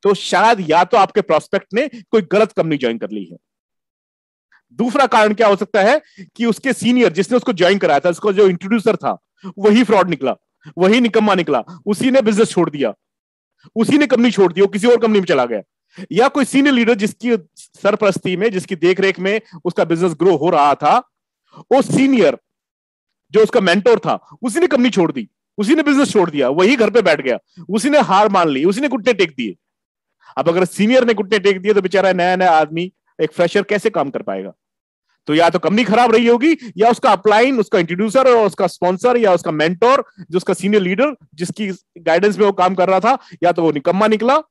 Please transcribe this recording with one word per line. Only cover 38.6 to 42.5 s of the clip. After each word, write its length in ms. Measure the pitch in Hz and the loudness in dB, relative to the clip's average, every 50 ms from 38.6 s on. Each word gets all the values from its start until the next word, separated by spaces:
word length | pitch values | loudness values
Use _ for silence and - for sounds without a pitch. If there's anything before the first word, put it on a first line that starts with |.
| 196 175 | -4 -4
स्पॉन्सर 500 | - - - 175 185 185 - 247 247 240 | -4 -4 -4 -4 -4 0 0 0 0 2
या 160 | 226 202 180 | 2 2 0
उसका 180 | 175 - 180 | 0 -2 -6
मेंटर, 520 | 160 151 151 165 180 170 - 240 262 - - _ _ - 175 _ | -4 -2 -2 -2 -2 0 2 2 2 2 -2 _ _ -20 -20 _
जो 60 | 156 185 | -6 -6
उसका 160 | - - 185 | -4 -4 -6
सीनियर 280 | - 180 196 208 214 | -4 -2 0 0 0
लीडर 340 | 190 180 190 196 262 302 269 _ _ _ _ | 0 0 -2 -2 -2 -4 -4 _ _ _ _
जिसकी 360 | 151 180 - - - 214 190 185 - _ _ _ - | -12 -12 -12 -8 -10 -8 -8 -10 -12 _ _ _ -8
गाइडेंस 400 | 165 165 160 170 190 214 202 170 | -4 -2 0 2 2 0 0 2
में 80 | 208 | 0
वो 60 | 202 | 0